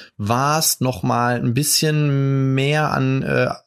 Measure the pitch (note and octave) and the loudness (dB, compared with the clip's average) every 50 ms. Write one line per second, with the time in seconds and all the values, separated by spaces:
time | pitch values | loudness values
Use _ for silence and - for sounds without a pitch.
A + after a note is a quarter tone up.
0 | - - _ - G#2+ G#2 A#2 B2 C3+ C#3+ D3+ D#3+ D#3 - - - C3+ C3 B2 - | -20 -20 _ -6 -2 -2 0 0 0 0 0 0 0 -2 -2 0 -2 -2 -2 -2
1 | - C3 A#2+ A#2+ A#2+ A#2+ B2 A#2+ C3 B2+ A#2 C3 D3+ - - - - D#3 D3+ D3+ | -2 -2 0 0 0 0 0 0 -2 -2 0 0 0 0 0 0 0 0 2 2
2 | D3 D3 C#3 C#3 C#3 C#3 C3+ C3+ C3+ C3+ C3 C3+ C3+ C#3+ D3 D3+ D#3 - - C#3 | 2 2 2 0 0 0 2 2 2 2 2 2 2 2 2 0 0 0 0 0
3 | C3 C3 C3 C3+ - - C#3 B2+ B2+ B2+ - - - | 0 0 0 0 -2 0 0 0 0 0 -2 -6 -10